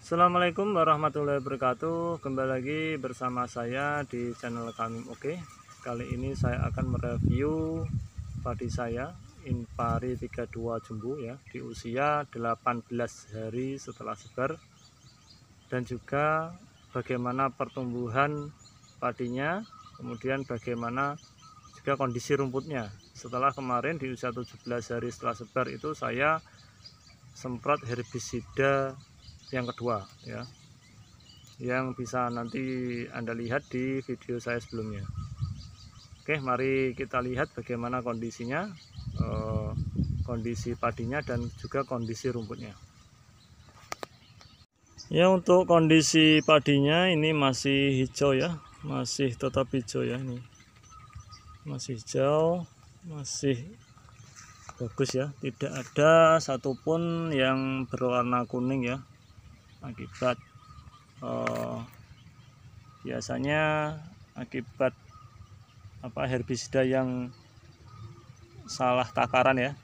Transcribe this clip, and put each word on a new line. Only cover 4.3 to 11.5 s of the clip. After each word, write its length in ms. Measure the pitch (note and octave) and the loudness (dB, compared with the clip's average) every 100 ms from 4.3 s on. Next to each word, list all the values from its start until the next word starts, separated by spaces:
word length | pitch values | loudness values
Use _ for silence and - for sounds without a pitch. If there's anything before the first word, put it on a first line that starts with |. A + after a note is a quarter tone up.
channel 400 | A#2 B2 A#2 A#2 | -6 -6 -6 -6
Kamim 320 | A2 A2+ A2+ B2 | -4 -4 -4 -10
Oke. 320 | A#2 C#3 F3 E3 - - - B2+ | -8 -6 -6 -10 -18 -20 -14 -8
Kali 320 | A#2+ C3 B2 | -6 -4 -4
ini 160 | C3 | -4
saya 320 | C3+ B2+ B2 C3 | 0 0 2 -2
akan 320 | C3 C3 B2+ | 0 -2 -2
mereview 880 | B2 A#2+ - B2+ D3 D#3 D#3+ E3 D#3+ - - - - - | -2 0 2 2 2 0 -2 -2 -2 -4 -6 -10 -10 -6
padi 320 | B2+ A#2 A#2+ | -6 -4 -4
saya, 400 | - A#2+ A#2 C#3+ F3 - - - | -4 -4 -4 -6 -10 -20 -18 -4
Impari 720 | B2 A#2 - A#2 A#2 B2 B2 | -4 -4 -4 0 0 -2 -4
tiga 320 | B2 - A#2 | -6 -8 -8
dua 320 | A2+ A#2 A2+ | -6 -4 -6
Jumbo 320 | - A2 A2+ D3 | -6 -8 -6 -6
ya, 160 | A#2 C3 - | -8 -12 -14